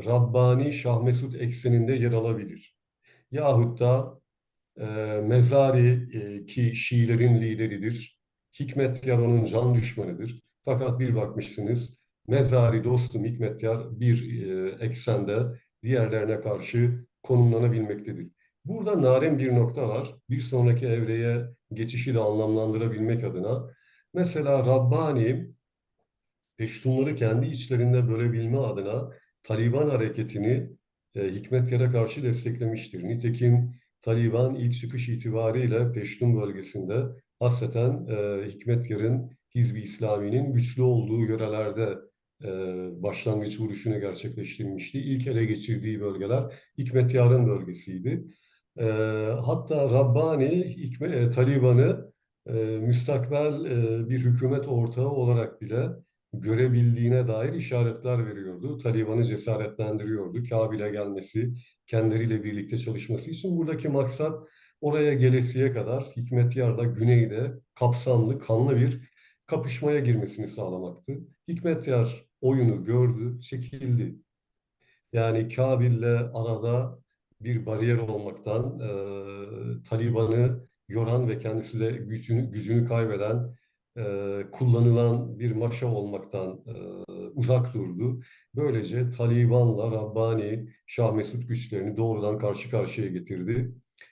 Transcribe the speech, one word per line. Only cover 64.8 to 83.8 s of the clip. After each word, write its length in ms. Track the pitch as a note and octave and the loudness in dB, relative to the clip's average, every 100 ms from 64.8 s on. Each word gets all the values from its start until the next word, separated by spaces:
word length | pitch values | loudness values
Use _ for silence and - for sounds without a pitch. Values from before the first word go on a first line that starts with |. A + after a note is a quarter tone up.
oraya 320 | D3 D3+ D3 | -2 2 2
gelesiye 600 | B2+ B2+ B2+ B2 B2+ C3+ | 4 6 4 2 0 0
kadar 300 | A#2 G#2 C3 | 0 -4 -4
Hikmet 520 | - A#2+ - B2 A#2+ B2+ | -6 -8 -2 2 2 2
Yar'la 280 | A#2+ A2 | 0 2
güneyde 720 | A#2+ A#2 A#2 A#2+ G#2 G#2+ C#3 - _ - | -2 2 6 6 4 0 -4 -8 _ 0
kapsamlı, 640 | B2 B2 C3 A#2+ A2 - | 2 2 2 4 4 0
kanlı 380 | - A2+ C3+ A#2+ | 0 2 4 4
bir 360 | B2 - - _ _ _ - | 2 0 -10 _ _ _ -6
kapışmaya 540 | D3+ B2 - D3 D3 | -4 -4 -2 0 2
girmesini 480 | B2 G#2+ G2 - G2 | 2 2 0 -6 -8
sağlamaktı. 720 | A2+ F#2+ F#2 F2+ - - C#3 - _ - | -6 -6 -6 -8 -12 -12 -12 -12 _ -10
Hikmet 400 | - E3+ D#3 C#3 | -4 -2 -2 0
Yar 380 | B2 A#2 - _ - | 2 2 -2 _ -2
oyunu 420 | C3 C3 A#2 F#2+ | 2 4 2 2
gördü, 560 | G#2+ B2 B2 A2+ A#2+ B2 | 0 2 2 2 -4 -8
çekildi. 720 | - B2+ A#2+ C3 B2+ A#2 F2 E2+ _ _ _ _ _ _ _ _ _ | -10 -10 -10 -8 0 0 0 -8 _ _ _ _ _ _ _ _ _
Yani 340 | A#2 A2+ A2+ A#2 | -2 0 0 -2
Kabil'le 840 | B2+ C3 B2 B2 A2+ A#2+ A#2+ A#2+ | 0 2 4 4 2 2 0 0
arada 640 | A2+ A#2 G#2 A#2 B2 B2 - _ _ _ - | -4 -4 -2 0 0 -2 -8 _ _ _ -12
bir 240 | A2+ A#2 A2 | -4 -4 -2
bariyer 320 | G#2+ A#2 A#2 | -2 2 0
olmaktan, 800 | A2 G#2 G2+ - G#2+ A2+ - - | 0 -4 -6 -8 -4 -2 -2 -6
e, 100 | G#2 G2 G2 G2 G2 G2+ G2+ A2 A#2 A#2+ | -8 -6 -8 -10 -12 -12 -12 -10 -10 -10
Taliban'ı 840 | - A2+ A#2 A2+ A2 A#2 A#2+ - - _ - | -6 -2 0 0 2 2 2 0 -10 _ -8
yoran 400 | A2 A2+ B2 A#2 | -4 0 0 0
ve 80 | G#2 | -2
kendisi 420 | A2+ A2 - A2+ | -4 -6 -6 -4
de 120 | A2+ | -2
gücünü, 600 | - G#2 A2+ - A#2 A#2+ | -4 -8 -8 -2 -2 -2
gücünü 360 | G#2 G#2 A#2 A#2+ | -4 0 2 2
kaybeden, 680 | A#2 A2 G2+ G#2 A#2+ B2 - _ _ | 0 0 -2 -2 -2 -4 -10 _ _